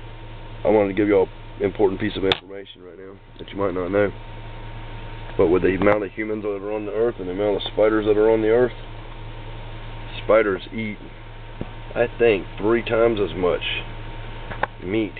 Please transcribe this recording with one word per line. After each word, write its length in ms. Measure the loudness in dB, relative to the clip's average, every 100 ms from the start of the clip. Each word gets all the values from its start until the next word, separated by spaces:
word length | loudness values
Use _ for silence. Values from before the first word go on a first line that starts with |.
| -14 -14 -14 -14 -14 -2
I 40 | 4
wanted 200 | 4 4
to 60 |
give 140 | 2 4
y'all 200 | 4 4 -2 -14 -4
an 60 | -2
important 340 | 2 2 2
piece 160 | -4 0
of 80 |
information 580 | 0 0 -4 -14 -14 -18
right 160 | -18 -18
now 180 | -18 -18 -18 -16
that 120 | -10
you 60 | -2
might 180 | 0
not 160 | 0 0
know. 200 | 2 2 0 -12 -12 -12 -12 -10 -10 -10 -12 -12 -12 -4 2
But 120 | 4
with 140 | 6
the 120 | 4 4
amount 260 | 4 4
of 80 | 0
humans 300 | -4 -4 -4
that 60 | -4 -4
are 100 | -4
on 140 | -6 -4
the 60 |
earth 240 | 0 0 0
and 100 | -4
the 40 |
amount 240 | 0 2 0
of 60 | 0
spiders 340 | 4 6 6 4
that 100 | 6
are 120 | 6
on 120 | 6
the 60 | 6
earth, 240 | 4 4 0 -12 -12 -12 -12 -12 -12 -10 -10 -10 -12 -10 -10 -10 -4
spiders 380 | 4 6 6 0 -4
eat, 240 | -6 -6 -8 -12 -14 -14 -14 -12 -12 -10 -12 -6
I 120 | 0 0 4
think, 280 | 4 4 0 -2
three 240 | 2 2
times 380 | 2 4 4 4
as 140 | 0 0
much 260 | 0 0 -2 -6 -8 -10 -10 -10 -10 -10 -10 -6 -6 -6
meat 300 | -2 0 -2